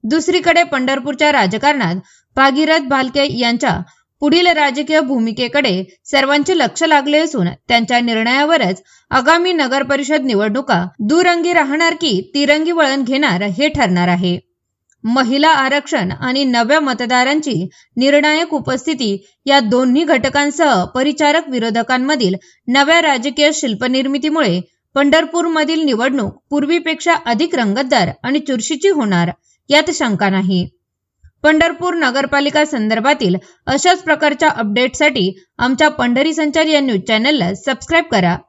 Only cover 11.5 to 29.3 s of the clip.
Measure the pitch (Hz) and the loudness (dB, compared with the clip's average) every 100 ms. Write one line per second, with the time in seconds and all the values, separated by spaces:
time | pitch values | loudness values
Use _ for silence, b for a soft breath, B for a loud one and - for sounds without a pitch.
11.5 | 349 285 294 339 330 320 190 - 285 285 | 0 0 0 0 0 -2 -2 -4 -4 0
12.5 | 294 320 339 285 277 247 269 294 180 202 | 0 0 0 0 0 -2 0 0 0 -2
13.5 | 180 302 294 233 180 180 175 180 180 _ | -2 -2 0 0 2 0 0 -2 -4 _
14.5 | _ _ _ _ _ 220 247 240 277 302 | _ _ _ _ _ -2 0 0 2 2
15.5 | 311 269 285 285 302 185 - 254 262 277 | 2 2 -2 -2 -4 -4 -6 -4 -2 0
16.5 | 240 226 302 285 240 247 254 254 302 302 | 0 2 0 0 -4 -2 0 2 0 -2
17.5 | 190 180 b b - 269 285 302 302 339 | -4 -6 b b -2 2 4 2 0 -2
18.5 | 302 - 262 320 302 226 196 b b - | -4 -4 -6 -4 -4 -4 -4 b b 2
19.5 | 277 220 247 254 254 320 254 269 285 285 | 2 4 0 2 2 2 0 0 0 -2
20.5 | 294 311 214 180 254 277 294 302 311 330 | 0 2 2 0 -2 -2 0 2 0 -2
21.5 | 254 226 220 233 254 262 294 202 185 b | -4 -2 -2 -2 -2 0 0 0 -2 b
22.5 | b - 254 277 339 320 269 254 262 294 | b -2 2 4 4 2 0 -2 2 2
23.5 | 302 277 208 254 262 269 277 302 320 254 | 2 -4 -2 -2 0 0 -2 -2 0 0
24.5 | 175 180 b _ 269 285 311 320 339 339 | -2 -6 b _ 0 4 4 2 -2 0
25.5 | 311 302 320 311 220 254 262 202 - _ | 0 0 0 0 0 -2 -2 -4 -8 _
26.5 | 294 285 339 330 320 339 330 - 226 320 | -4 0 -2 -2 -4 -2 -2 0 -2 -2
27.5 | 311 220 208 269 247 180 - 240 285 302 | -2 -2 -2 0 0 0 -4 -4 -4 -2
28.5 | 254 - 311 392 320 220 180 175 | -6 -4 -2 0 0 0 0 -2